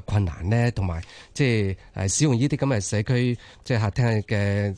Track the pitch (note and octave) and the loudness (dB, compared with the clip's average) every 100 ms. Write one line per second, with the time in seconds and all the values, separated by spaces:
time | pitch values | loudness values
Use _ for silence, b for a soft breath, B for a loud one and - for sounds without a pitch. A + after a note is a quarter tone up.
0 | - G#2 F#2 C#2 E2+ A#2 A#2+ G#2+ F#2 E2 | 0 0 0 -2 0 2 2 0 -2 -4
1 | - B B - C3 A2 G2 F#2+ B - | -8 B B -2 0 2 0 -4 B -4
2 | G2 - D3+ A#2 C#3+ D3 C#3 A2 F2+ G#2+ | -2 0 2 2 0 0 0 0 -2 -2
3 | G#2+ B2 B2 A#2+ B B - A#2 G#2+ - | 0 0 0 -2 B B -2 0 0 2
4 | A#2+ G#2+ - G#2 G2+ G2+ G2+ | 2 2 0 0 0 0 0